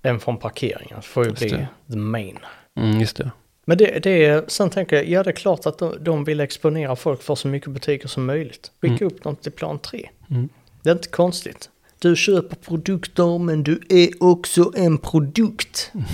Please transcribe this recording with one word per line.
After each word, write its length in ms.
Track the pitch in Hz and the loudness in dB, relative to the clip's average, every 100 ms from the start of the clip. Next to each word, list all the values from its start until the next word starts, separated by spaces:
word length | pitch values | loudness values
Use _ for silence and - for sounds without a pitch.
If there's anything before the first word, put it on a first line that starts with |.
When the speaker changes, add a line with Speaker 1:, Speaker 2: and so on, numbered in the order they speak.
Speaker 1:
En 180 | 131 117 | -2 -2
från 180 | - 117 | -4 -6
parkeringen. 640 | 110 - 123 - - 107 | -6 -6 -6 -6 -12 -16
Får 220 | - 131 | -8 0
ju 60 | 117 | 0
Speaker 2:
Just 100 | 107 | 0
Speaker 1:
bli 80 | 110 | -2
Speaker 2:
det. 180 | - 135 - - | -2 -6 -10 -10
Speaker 1:
the 60 | 110 | -6
main. 420 | 107 113 98 101 - - _ - | -4 -4 -8 -14 -20 -20 _ -2
Speaker 2:
Mm, 200 | 113 107 | 0 2
just 180 | 110 - | 0 -2
det. 140 | 131 - _ _ - | -8 -8 _ _ -2
Speaker 1:
Men 120 | 175 | 4
det, 220 | 208 - | 4 4
det 220 | 190 180 151 | 2 4 6
är, 200 | 151 156 | 4 0
sen 220 | - 190 | -2 0
tänker 260 | 196 175 147 | 0 0 0
jag, 100 | 160 | 2
ja, 160 | 175 | 0
det 60 | 190 | 0
är 60 | - | -2
klart 300 | 202 160 160 | 0 0 -2
att 120 | 151 | -4
de, 160 | 165 - | -6 -4
de 220 | 160 156 | -2 -2
vill 160 | 147 151 | 0 -2
exponera 560 | 139 - 160 156 139 127 | -4 0 -2 0 -4 -4
folk 280 | 165 131 | -2 -4
för 120 | - 143 | -4 -4
så 120 | 139 | -2
mycket 220 | 139 143 | -4 -6
butiker 380 | 135 - 139 135 | -8 -4 -4 -4
som 180 | - 127 | -6 -4
möjligt. 460 | 147 147 - - - | -4 -6 -12 -20 -4
Skicka 120 | 143 120 190 | 0 0 0
Speaker 2:
Mm. 20 | |
Speaker 1:
upp 160 | - | -4
dem 120 | 151 147 | -10 -8
till 160 | 156 | -10
plan 280 | - 160 147 | -8 -8 -8
tre. 300 | - 240 - _ - | -10 -14 -16 _ -6
Speaker 2:
Mm. 200 | 127 135 _ _ _ | -4 -4 _ _ _
Speaker 1:
Det 60 | 160 | 0
är 40 | |
inte 140 | 170 - | 0 -2
konstigt. 600 | - 180 180 - - - _ _ _ | 0 0 0 -10 -16 -20 _ _ _
Du 160 | 175 170 | 2 2
köper 400 | - 185 180 - | 4 2 0 -10
produkter, 840 | - 165 175 185 - - 175 170 | -8 -6 -2 -4 -4 0 2 2
men 240 | 170 156 | 0 0
du 180 | 147 165 - | 0 -2 4
är 200 | 185 170 - | 6 6 6
också 480 | 180 175 - - 175 202 | 4 4 2 4 4 4
en 220 | 175 151 | 2 2
produkt. 920 | - 160 143 185 220 - - - - 208 110 | 2 0 2 2 0 0 -10 -8 -10 -8 -6